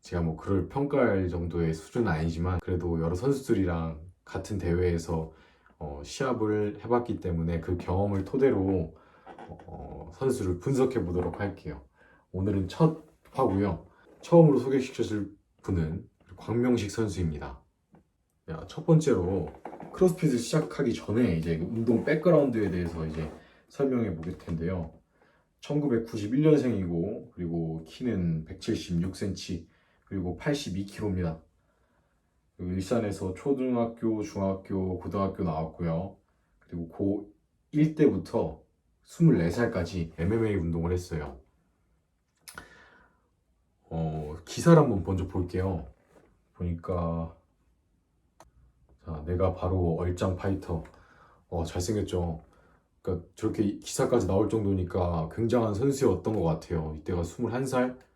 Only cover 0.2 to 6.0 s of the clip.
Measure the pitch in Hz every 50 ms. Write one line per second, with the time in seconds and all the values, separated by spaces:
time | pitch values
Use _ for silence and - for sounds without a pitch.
0.2 | 82 82 80 - - - 101 95 85 - - 139 143 143 147 139 127 110 101 95
1.2 | 92 87 85 87 85 85 82 85 82 80 80 - - - - 123 117 101 82 78
2.2 | 80 85 82 82 85 90 90 87 - - 92 87 85 87 85 82 80 82 87 90
3.2 | 110 135 139 131 - - 113 98 95 87 85 82 82 80 78 78 82 90 - _
4.2 | _ - - 95 90 - 107 92 87 87 85 87 90 90 85 82 82 - 85 80
5.2 | 80 - - - - - _ _ _ - _ _ 80 73 71 69